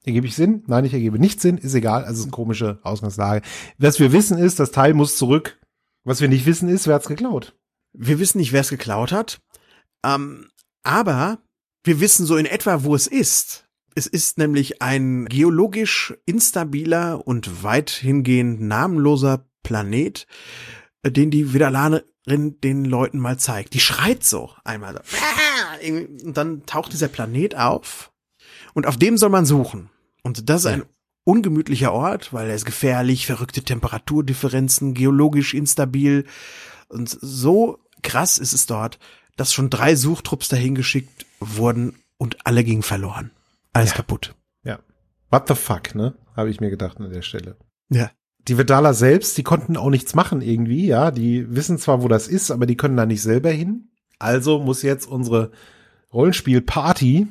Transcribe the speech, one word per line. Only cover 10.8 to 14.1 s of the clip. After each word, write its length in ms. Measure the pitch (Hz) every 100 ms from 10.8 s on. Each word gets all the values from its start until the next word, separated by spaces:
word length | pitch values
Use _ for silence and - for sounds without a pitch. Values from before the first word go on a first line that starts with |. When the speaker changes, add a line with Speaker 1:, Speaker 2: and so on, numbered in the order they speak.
Speaker 2:
aber 560 | - 180 202 127 170 220 _ _ _ _
wir 160 | 165 151
wissen 260 | 208 - 160
so 100 | 160
in 80 | 156
etwa, 360 | 208 214 165
wo 120 | 143 143
es 100 | -
ist. 640 | 269 160 - - - _ _ _
Es 140 | -
ist 300 | -